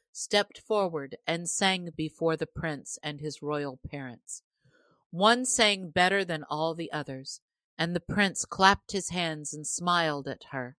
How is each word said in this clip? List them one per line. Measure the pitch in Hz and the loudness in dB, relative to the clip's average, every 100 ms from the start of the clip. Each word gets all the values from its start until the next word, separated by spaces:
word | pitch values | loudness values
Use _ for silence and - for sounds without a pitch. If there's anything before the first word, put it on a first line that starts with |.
| _ | _
stepped | - - 208 202 - | -12 0 0 0 -4
forward | - 214 190 160 139 - - | -2 2 2 -2 -6 -8 -4
and | 170 170 | -4 -2
sang | - 196 185 175 160 | 0 2 0 -4 -6
before | 156 - 165 160 | -6 0 0 0
the | 160 | -2
prince | - 165 143 - - | -4 -6 -6 -10 -10
and | 151 147 | -8 -8
his | 151 - | -8 -8
royal | 147 147 143 131 - | -4 -4 -4 -8 -10
parents. | 143 131 117 - - _ _ _ _ _ _ _ | -10 -10 -14 -14 -16 _ _ _ _ _ _ _
One | 165 208 247 | 4 6 6
sang | 254 - 208 196 180 | 4 4 4 4 0
better | 180 180 196 | 2 4 4
than | 180 156 - | 0 -4 -4
all | 151 160 | -2 0
the | 165 165 | -2 -4
others, | 151 143 131 139 - _ _ _ - | -6 -6 -8 -10 -14 _ _ _ -4
and | 170 | 0
the | 175 | -2
prince | - 208 196 - | 0 2 2 0
clapped | - - 190 196 - | -6 6 6 6 0
his | 202 - | -6 -4
hands | 180 170 156 147 | -2 -2 -4 -8
and | 151 151 | -8 -6
smiled | - 175 175 160 143 139 | -4 2 2 2 0 -6
at | - - | -10 -8
her. | 135 123 | -8 -8